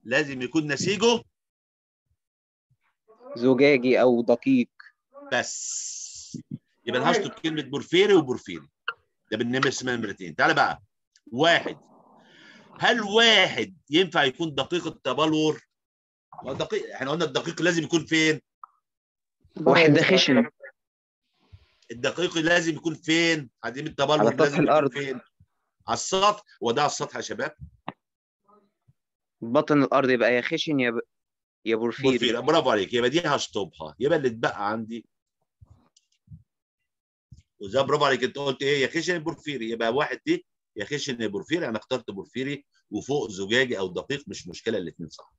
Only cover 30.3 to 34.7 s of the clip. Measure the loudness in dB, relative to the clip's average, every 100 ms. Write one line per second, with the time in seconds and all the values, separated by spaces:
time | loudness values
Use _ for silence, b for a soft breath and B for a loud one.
30.3 | 2 0 -4 -2 0 0 -2 -8 _ _
31.3 | _ _ _ -4 -2 -2 0 0 2 0
32.3 | -2 2 2 4 0 0 0 0 0 0
33.3 | -2 -2 -6 -8 -10 -18 -4 0 0 0
34.3 | -2 -6 -4 -4